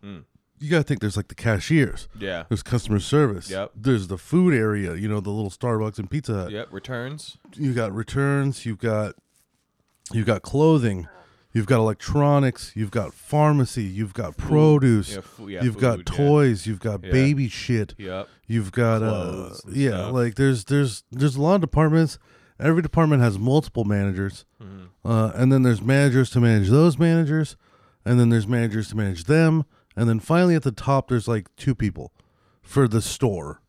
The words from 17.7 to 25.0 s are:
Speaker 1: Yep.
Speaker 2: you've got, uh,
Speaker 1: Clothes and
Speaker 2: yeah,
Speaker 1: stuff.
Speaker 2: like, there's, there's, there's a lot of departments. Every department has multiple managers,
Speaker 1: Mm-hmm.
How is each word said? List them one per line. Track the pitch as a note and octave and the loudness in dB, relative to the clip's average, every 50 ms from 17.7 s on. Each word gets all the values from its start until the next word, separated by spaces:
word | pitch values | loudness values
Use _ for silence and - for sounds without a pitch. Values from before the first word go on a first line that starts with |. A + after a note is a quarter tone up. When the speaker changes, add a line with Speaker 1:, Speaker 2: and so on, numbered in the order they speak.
| B2 A2+ G#2 - - - | -2 -2 -2 -4 -8 -14
Speaker 1:
Yep. | G#2 F#2 F#2 F#2+ G2 - _ _ _ | -12 -10 -8 -10 -10 -12 _ _ _
Speaker 2:
you've | _ A2+ A#2 G#2+ F#2+ - | _ -4 -2 -2 -2 -2
got, | B2 A#2+ A2+ A2+ A2 A2 | 0 2 2 2 0 0
uh, | A2 | -2
Speaker 1:
Clothes | G#2+ - F2+ F2 F2+ F#2+ F#2 F#2 - - - | -2 -4 -4 -6 -6 -8 -10 -12 -14 -16 -16
and | - - | -8 -2
Speaker 2:
yeah, | C3+ C#3 C3 | 0 0 0
Speaker 1:
stuff. | G#2+ F#2 F2+ G#2 B2 | 0 -2 -4 -4 -2
Speaker 2:
like, | B2+ A#2+ A#2+ G#2+ | -2 -2 -2 0
there's, | - C3+ C#3 C3+ A#2 G2 | 0 2 2 2 0 -2
there's, | - C#3 C#3+ C#3+ B2+ G2 - _ _ | -2 0 0 0 0 -2 -8 _ _
there's | - B2+ C3+ D3+ B2+ | -4 0 0 0 0
a | C3+ C#3+ | 0 2
lot | D#3+ F#3+ | 2 2
of | G3+ E3+ | 2 2
departments. | D3 - C#3+ D#3 D#3 D3+ E3 E3 D3+ - - _ _ _ _ _ _ _ _ | 0 2 2 2 4 4 4 2 2 -2 -8 _ _ _ _ _ _ _ _
Every | - D3 E3 E3 E3 | 0 2 2 2 0
department | D3 - E3 E3 D#3 D3+ C3+ B2 | 0 2 2 4 4 4 4 4
has | A#2 G2+ F#2+ | 2 2 0
multiple | G#2+ B2 C3 D#3 D3 - - A#2+ A2+ | 0 2 2 2 0 0 -4 -4 -2
managers, | G2+ G#2 G2+ G2 G2+ F#2+ F2+ G2 G2 F#2+ - - _ _ _ A2+ | 0 0 0 0 0 -2 -2 -4 -6 -6 -12 -20 _ _ _ -20
Speaker 1:
Mm-hmm. | F#2+ G2 G2 F#2 F2+ _ _ | -20 -20 -20 -20 -20 _ _